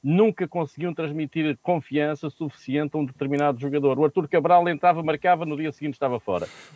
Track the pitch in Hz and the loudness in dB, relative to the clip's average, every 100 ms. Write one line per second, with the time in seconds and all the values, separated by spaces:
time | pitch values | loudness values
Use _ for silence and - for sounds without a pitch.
0 | 139 175 220 - 175 175 151 - 175 160 | 2 4 4 2 -6 -4 -6 -6 -6 -4
1 | 156 151 151 165 156 143 - 175 - 147 | -6 -6 -6 -2 -2 -2 -2 -2 0 -2
2 | 147 147 151 - 156 - - 143 151 156 | -2 -4 -8 -8 -10 -10 -4 -2 -2 -2
3 | 139 - 139 143 147 123 139 147 139 131 | -4 -4 -4 0 0 0 -4 0 2 4
4 | 151 185 151 175 156 175 175 156 180 165 | 2 2 0 0 6 4 4 2 2 2
5 | 156 156 180 175 165 147 156 - 147 131 | -2 0 2 2 0 -4 -6 -6 -8 -4
6 | 135 120 - 90 90 - - | -2 -2 -2 -4 -4 -14 -20